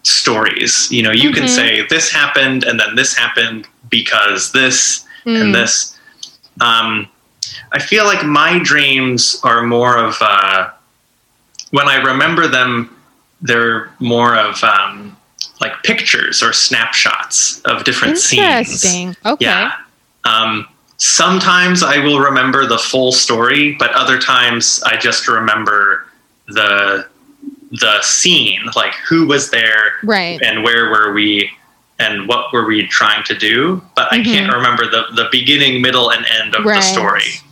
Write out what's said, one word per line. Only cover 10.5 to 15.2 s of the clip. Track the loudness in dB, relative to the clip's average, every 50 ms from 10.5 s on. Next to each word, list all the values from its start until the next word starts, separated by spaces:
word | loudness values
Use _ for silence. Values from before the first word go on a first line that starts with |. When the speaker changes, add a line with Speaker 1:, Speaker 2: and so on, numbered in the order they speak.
| 2 0 -2 -4 -8 _ _ _ _ _ _ _ _ _ _ _ _ _ _ _ _ -20 -12 -2
Speaker 1:
when | 0 2 2 4
I | 2
remember | 2 2 0 0 2 0 0 2 0 0
them, | 2 2 0 0 0 -2 -4 -6 -8 -14 -20 _ _ _ _ _ _ _ _
they're | -4 0 0 2 2 0 -2 -4 -6 -10 -10 _
more | -2 0 2 2 2 2 2
of, | 2 0 0 -2 0 0
um, | 2 2 2 0 -2 -6 -12 -16 -18 -20 _